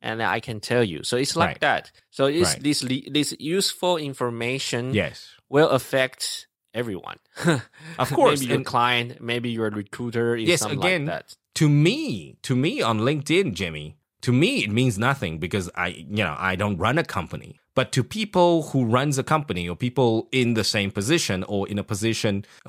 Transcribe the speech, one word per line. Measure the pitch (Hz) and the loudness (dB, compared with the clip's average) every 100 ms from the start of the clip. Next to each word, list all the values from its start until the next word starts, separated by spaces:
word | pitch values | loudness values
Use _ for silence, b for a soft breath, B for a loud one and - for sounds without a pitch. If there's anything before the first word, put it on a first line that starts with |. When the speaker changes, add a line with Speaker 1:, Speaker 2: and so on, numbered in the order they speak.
Speaker 1:
and | 120 113 | -8 -2
I | 107 107 | 0 -2
can | 120 110 | -4 -10
tell | - 120 | -2 2
you. | 110 78 | 2 -2
So | - 120 | -4 -2
it's | 139 165 | -2 0
like | 170 | 0
Speaker 2:
Right. | - | 2
Speaker 1:
that. | 147 98 - b b | 0 0 -2 b b
So | - 139 | -2 0
it's | 156 175 | 2 0
Speaker 2:
Right. | - | 0
Speaker 1:
this | 139 143 | 0 -2
le-, | 127 131 - | -2 -4 -2
this | 139 143 - | -2 -2 -4
useful | 151 185 190 - 180 175 | -4 -2 -2 -2 0 0
information | 147 135 123 117 120 131 - 123 127 | -2 -4 -4 -2 -4 -4 -4 -4 0
Speaker 2:
Yes. | 107 80 - - - _ | 0 -2 -6 -20 -20 _
Speaker 1:
will | 139 156 | 4 6
affect | 131 - 135 131 - - - - _ _ | 4 2 0 0 -2 -8 -8 -14 _ _
everyone. | 110 120 92 50 - _ - | -6 -4 -6 -10 -18 _ -2
<laughs> | 170 147 - - 156 170 | 0 0 -2 -18 -18 -4
Speaker 2:
Of | - | -2
course. | 143 262 147 | 4 4 4
Speaker 1:
Maybe | 127 | 0
your | 135 | -2
Speaker 2:
And | 131 | 0
Speaker 1:
client, | 127 120 120 120 - | 2 4 2 -2 -8
maybe | 117 131 120 | -6 -4 -2
your | 113 110 | -2 -2
recruiter | 104 101 - 120 117 117 117 | -2 -8 -8 -4 0 0 2
is | 113 | 2
Speaker 2:
Yes, | 175 | 2
Speaker 1:
something | - 143 | 0 0
Speaker 2:
again, | 180 180 147 | 0 0 -2
Speaker 1:
like | 165 - | -6 -10
that. | - _ - | -20 _ 2
Speaker 2:
to | 151 | 4
me, | 147 156 269 302 110 71 - | 6 6 2 -2 -6 -8 -16
to | - 127 | -4 0
me | 147 277 | 0 0
on | 117 110 | 0 0
LinkedIn, | 117 151 139 165 190 | 0 -2 0 0 2
Jimmy, | 87 90 78 76 - _ _ | -2 -6 -6 -12 -16 _ _
to | - | 0
me, | 123 190 269 | 4 4 2
it | 104 | 0
means | 107 131 98 | 2 2 2
nothing | 120 135 90 80 | 0 0 -2 -4
because | 85 104 85 | -4 -4 -4
I, | - 90 | -4 -6
you | 82 76 104 | -6 -6 -2
know, | 92 71 | -2 -2
I | 92 92 | -4 -2
don't | 104 92 | -2 0
run | 104 147 | 0 0
a | |
company. | 151 - 82 - - - _ | -2 -6 -6 -10 -14 -20 _
But | - 127 | -2 0
to | - | -2
people | 117 214 214 180 175 170 156 | -2 -4 -2 4 4 4 2
who | 139 | 0
runs | 120 123 147 135 | 2 2 2 0
a | |
company | 127 156 147 90 87 | 0 0 0 -4 -4
or | 87 | -4
people | 123 139 123 110 - | -2 2 4 2 0
in | 131 120 | 0 2
the | 113 | 2
same | 101 110 98 | 0 0 0
position | 101 101 165 - 95 | -2 0 0 0 -4
or | - 101 98 | -2 -2 -2
in | 101 | -4
a | |
position | 95 101 113 110 110 98 B B | -4 -2 0 0 0 -2 B B